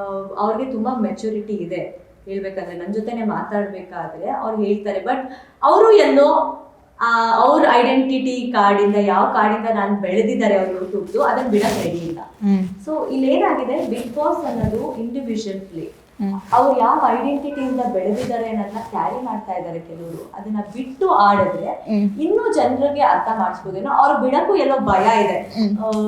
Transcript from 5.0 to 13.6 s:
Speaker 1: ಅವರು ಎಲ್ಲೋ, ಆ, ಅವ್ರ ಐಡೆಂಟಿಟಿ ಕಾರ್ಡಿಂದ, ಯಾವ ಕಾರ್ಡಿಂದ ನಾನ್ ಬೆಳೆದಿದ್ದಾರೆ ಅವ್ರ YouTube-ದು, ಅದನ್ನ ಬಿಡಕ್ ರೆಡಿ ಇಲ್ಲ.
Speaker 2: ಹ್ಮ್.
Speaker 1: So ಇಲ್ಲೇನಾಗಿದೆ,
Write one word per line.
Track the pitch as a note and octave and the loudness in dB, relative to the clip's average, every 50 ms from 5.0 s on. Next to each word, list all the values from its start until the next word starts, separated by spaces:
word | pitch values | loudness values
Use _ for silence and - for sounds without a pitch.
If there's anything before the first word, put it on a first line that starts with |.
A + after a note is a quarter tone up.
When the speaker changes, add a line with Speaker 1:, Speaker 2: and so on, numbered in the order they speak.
| - B3 C4+ C4 C4 - - - - - _ - - | -2 -2 -2 -4 -4 -8 -12 -18 -20 -20 _ 0 2
Speaker 1:
ಅವರು | D4 F4+ G#4+ A4+ A4+ | 4 6 8 8 8
ಎಲ್ಲೋ, | G#4 G#4 - C#4 C4+ C#4 C#4+ D4 - D#4+ D#4+ - - - - - - _ _ _ _ - | 8 8 8 8 6 6 6 6 6 4 2 0 -4 -8 -14 -20 -20 _ _ _ _ -4
ಆ, | A3+ A#3 A#3 A3+ A3+ A3+ A3+ | 0 2 2 2 2 4 4
ಅವ್ರ | A3+ A#3 C4+ D4+ D4+ D4 C4 | 4 6 6 6 6 6 6
ಐಡೆಂಟಿಟಿ | A#3+ B3 B3 C4 C4 C4+ C4 C4 C4 B3+ - B3+ B3 A#3+ A3+ B3 | 6 6 4 4 4 2 2 2 0 0 -2 -2 -2 -4 -4 -2
ಕಾರ್ಡಿಂದ, | A#3+ G#3+ G3+ G3+ G3+ G3+ G3+ G3+ G3+ | 2 4 4 6 6 4 4 4 4
ಯಾವ | G#3 G3+ G3 F#3 F#3+ G#3+ - - | 2 2 2 4 2 2 2 2
ಕಾರ್ಡಿಂದ | A3 G#3 G#3+ G#3+ A3 G#3+ A3+ A3 | 2 2 2 2 0 -2 -2 -2
ನಾನ್ | G3+ G3 G3+ G3+ | 0 0 0 0
ಬೆಳೆದಿದ್ದಾರೆ | G3 G3 F3+ F#3 A3 G#3+ - - G#3 G#3+ G3+ G3 | -2 -2 0 0 0 0 0 0 0 2 2 2
ಅವ್ರ | F#3+ F#3 F#3 | 2 2 0
YouTube-ದು, | F#3 - - - G#3 F#3+ - - G3+ B3+ C#4+ | -2 -4 -6 -6 -6 -6 -6 -4 -2 0 0
ಅದನ್ನ | C4 - C4+ B3+ | 0 0 0 0
ಬಿಡಕ್ | A#3 G3+ G3+ F#3+ F3+ - G3 F3+ | 0 2 2 2 2 0 -2 -2
ರೆಡಿ | E3+ E3+ | -4 -4
ಇಲ್ಲ. | E3+ E3 E3 E3 - | -6 -6 -8 -8 -10
Speaker 2:
ಹ್ಮ್. | - - - - G#3 G3+ G3 F#3+ F#3 F3+ - - - | -12 -16 -10 -4 0 2 2 2 0 -2 -6 -10 -8
Speaker 1:
So | D4+ D#4 D4 - - C4+ | -6 -4 -4 -4 -4 -2
ಇಲ್ಲೇನಾಗಿದೆ, | C4+ C4 C4+ D#4+ - G4+ F#4 - B3+ | 0 2 2 2 4 2 2 0 0